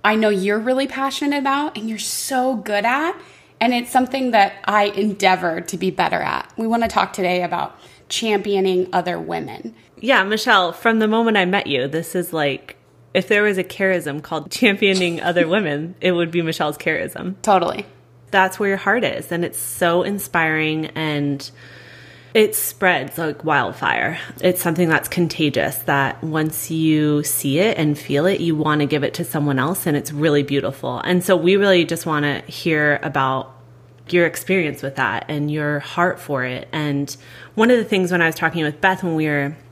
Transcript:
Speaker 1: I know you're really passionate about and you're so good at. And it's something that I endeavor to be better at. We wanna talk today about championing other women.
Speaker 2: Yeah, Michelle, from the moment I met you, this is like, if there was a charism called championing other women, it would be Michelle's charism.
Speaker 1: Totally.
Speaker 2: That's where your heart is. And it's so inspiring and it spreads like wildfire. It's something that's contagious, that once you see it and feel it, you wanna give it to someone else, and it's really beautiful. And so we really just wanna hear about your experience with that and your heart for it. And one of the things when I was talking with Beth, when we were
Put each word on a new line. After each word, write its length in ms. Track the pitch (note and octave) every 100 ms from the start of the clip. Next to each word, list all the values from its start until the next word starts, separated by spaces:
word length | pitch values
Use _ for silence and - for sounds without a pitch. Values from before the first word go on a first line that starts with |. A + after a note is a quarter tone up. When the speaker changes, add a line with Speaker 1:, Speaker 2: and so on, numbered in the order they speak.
Speaker 1:
I 120 | G#3 A3
know 140 | G#3+
you're 280 | G3+ G3 G#3
really 280 | A3+ C4 C4+
passionate 520 | C4+ C4+ C4+ C#4+ C#4+
about 380 | C#4 C#4 D4+ A3
and 120 | A3
you're 100 | G#3+
so 580 | - - - C4 B3+ A#3
good 280 | G3 G#3
at. 300 | A3+ C4+ E4 F4 - - _ _
And 140 | A#3
it's 160 | A#3+ A#3+
something 400 | B3+ B3+ C4+ B3+
that 240 | A3+ G3 -
I 200 | - G#3 G#3
endeavor 720 | G3 G#3+ G3 F#3+ F3+ F3 E3
to 160 | F3 F3
be 140 | F#3
better 260 | F#3 E3+ F3
at. 300 | - - - -
We 100 | A3+
wanna 220 | A#3 A3+
talk 240 | G3+ F#3+
today 300 | - F3+ F3+
about 360 | F3 F3 C#3+ - - - _
championing 800 | - A3+ G3+ G3+ G3 F#3+ F3+ F#3
other 260 | F3+ F3 E3+
women. 540 | E3 E3 C#3 - A3+ - _ -
Speaker 2:
Yeah, 260 | A3+ B3
Michelle, 480 | F#3+ G#3+ B3+ G#3 F3+
from 260 | - A#3 A3+
the 100 | G#3+
moment 280 | A3 A3+ G#3
I 80 |
met 220 | F3+ G3+ -
you, 200 | C3 C#3
this 280 | D#3+ E3
is 180 | F3+ F3
like, 440 | D#3+ C#3+ C3+ - - _ _ _
if 160 | F#3+ F#3
there 140 | G#3
was 160 | G#3 F#3+
a 60 |
charism 580 | F3 - F#3+ F3+ D3+ C#3+
called 280 | - D#3+ -
championing 680 | - A3+ G3 G3+ F#3+ F3 E3
other 260 | F3 F3 E3
women, 480 | A3 F3 D3 E3 -
it 120 | F#3
would 180 | F3 E3
be 100 | E3+
Michelle's 360 | D#3+ E3 D3+ D3
charism. 560 | E3 D#3+ - - F3+ G3
Speaker 1:
Totally. 420 | - F#3+ F3 - - - _ - -
Speaker 2:
That's 280 | G3 F#3+ -
where 100 | G3+
your 80 | G3
heart 260 | G3+ A3+
is. 260 | F#3 - C#3
And 140 | E3+
it's 140 | F3 -
so 440 | - - F3 F3
inspiring 840 | F#3 G3+ - F3 D#3+ D#3 D#3 D#3 D#3
and 560 | D#3 D#3 D3 C#3+ C#3 - - - - - - - - -
it 220 | A3 G#3+
spreads 640 | - - - F#3 D#3+ C#3 -
like 240 | D#3+ D3
wildfire. 720 | D#3 C#3+ A2 - C#3+ A#1 F#2+ E3 - -
It's 220 | F3+ F3+
something 260 | F3 D#3+ E3+
that's 200 | D#3 -
contagious, 720 | - E3 - D3+ B2+ D2+ -
that 440 | - C#3 C3+ -
once 480 | D#3+ D#3 D#3 D#3 -
you 540 | D#3+ D#3+ D3+ D3+ D3
see 340 | D3 - C#3 C#3+
it 180 | G#3+ F#3+
and 220 | D3+ D3
feel 260 | - C#3 F3
it, 120 | G3
you 140 | E3+
wanna 320 | D#3 D#3 D3+ C#3+
give 160 | D3
it 120 | C#3
to 100 | -
someone 340 | - D#3 D3 C3+
else, 260 | C#3 F#3 F3+
and 80 | D3
it's 160 | -
really 320 | D3 D#3 D3
beautiful. 560 | C3+ C#3 - C3+ B2+ B2+
And 240 | - F3+
so 100 | F3+ F3+
we 200 | E3+ G3
really 280 | G3+ F3+
just 220 | D3+ E3 E3+
wanna 360 | D3+ D3 C#3
hear 580 | - - E3+ D#3 D3+ D3
about 500 | D#3 C#3 C3 C3 - - - - - - -
your 160 | F3 E3+
experience 540 | - - F#3+ D#3 -
with 140 | C#3
that 300 | C#3 A#2+ A2 -
and 220 | D3 D3
your 300 | D3+ D3 D3
heart 400 | - - F3 -
for 240 | - C#3
it. 240 | B2+ B2+ -
And 440 | D#3 D3+ C#3+ C#3+ - - - - -
one 160 | A#3
of 60 | B3
the 60 |
things 280 | A3 G3 F3+
when 100 | F3+
I 40 | E3
was 100 | D#3+
talking 260 | D#3+ E3+
with 180 | D3+ D3+
Beth, 220 | F#3+ F#3
when 140 | F3+ D#3+
we 100 | D#3
were 300 | D3 C#3+ D#3 -